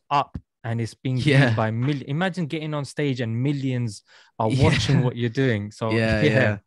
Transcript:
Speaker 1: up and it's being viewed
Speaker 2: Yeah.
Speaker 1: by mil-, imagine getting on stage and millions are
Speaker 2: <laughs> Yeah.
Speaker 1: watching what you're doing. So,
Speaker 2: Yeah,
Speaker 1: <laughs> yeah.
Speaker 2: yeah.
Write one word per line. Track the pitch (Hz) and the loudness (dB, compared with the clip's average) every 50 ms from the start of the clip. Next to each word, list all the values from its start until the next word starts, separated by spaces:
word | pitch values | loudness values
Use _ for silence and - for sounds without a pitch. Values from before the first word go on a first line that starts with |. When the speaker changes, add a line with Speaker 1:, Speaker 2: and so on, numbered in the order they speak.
| - _ | -8 _
Speaker 1:
up | 143 143 131 - _ - - _ _ _ - | -2 -2 -2 -2 _ -14 -16 _ _ _ -8
and | 120 113 117 | -6 -4 -4
it's | 113 107 - | -4 -6 -8
being | _ - 135 127 | _ -6 -4 -4
viewed | 127 117 147 135 | -2 0 4 4
Speaker 2:
Yeah. | 135 139 120 113 | 4 4 4 2
Speaker 1:
by | 110 110 110 | 2 0 0
mil-, | 113 117 123 143 147 135 - | -2 -2 -2 -2 -2 -4 -4
imagine | - 139 160 190 190 165 185 165 | -6 -4 -2 -2 -4 -4 -4 -6
getting | 135 165 156 156 156 151 | -6 -6 -8 -6 -6 -6
on | 147 139 | -6 -8
stage | - - - 147 143 131 123 120 | -8 -6 -4 -2 -2 -2 -2 -4
and | 113 113 117 127 | -4 -2 -2 -2
millions | 147 147 139 131 135 127 123 120 110 101 - - _ - - _ _ _ - | -2 -2 -2 -2 -2 -2 -2 -4 -4 -6 -10 -16 _ -20 -20 _ _ _ -2
are | 113 110 | -2 0
Speaker 2:
<laughs> | 127 | 2
Yeah. | 127 143 | 4 4
Speaker 1:
watching | 160 156 - - - 135 127 120 | 4 4 2 2 2 2 2 2
what | 123 120 | 0 -2
you're | 120 120 120 | -2 -4 -2
doing. | 117 135 135 131 113 101 104 107 - | 0 0 2 2 2 0 -2 -6 -8
So, | - 117 113 110 | -6 -4 0 0
Speaker 2:
Yeah, | 113 113 110 110 107 - | 2 2 2 2 2 2
Speaker 1:
<laughs> | |
yeah. | - - 131 | 4 4 4
Speaker 2:
yeah. | 127 107 104 95 - | 2 2 0 -2 -8